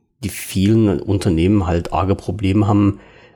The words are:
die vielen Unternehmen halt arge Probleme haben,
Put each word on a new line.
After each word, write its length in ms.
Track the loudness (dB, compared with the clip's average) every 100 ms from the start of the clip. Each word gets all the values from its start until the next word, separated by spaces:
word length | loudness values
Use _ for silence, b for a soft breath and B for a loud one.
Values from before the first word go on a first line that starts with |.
| _ -12
die 40 | -10
vielen 720 | -10 -6 0 2 4 2 0
Unternehmen 640 | -2 -2 0 2 2 2 0
halt 260 | -2 -2
arge 240 | -4 -2 -2
Probleme 500 | -4 -4 -2 0 2
haben, 320 | 2 2 -2 B B B